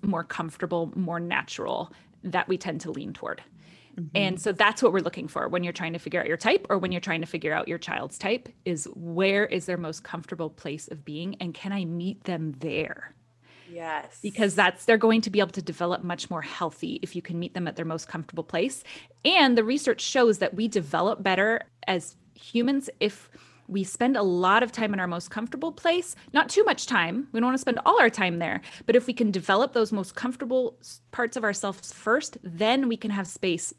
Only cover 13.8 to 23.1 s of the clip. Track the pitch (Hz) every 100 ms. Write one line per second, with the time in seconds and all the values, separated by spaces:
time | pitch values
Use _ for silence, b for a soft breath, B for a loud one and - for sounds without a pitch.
13.8 | 165 151 - - 208 208 202 170 185 -
14.8 | - 220 226 226 220 202 190 - 175 156
15.8 | 175 180 175 175 - 165 151 - 165 -
16.8 | 170 - 185 175 175 170 175 185 170 -
17.8 | 165 160 - 165 - 165 - 170 247 -
18.8 | - B B _ 302 359 277 233 220 285
19.8 | - - - 262 240 208 185 190 220 202
20.8 | 143 160 190 220 196 185 214 233 - _
21.8 | - 185 - - _ - - 233 240 277
22.8 | 269 - 208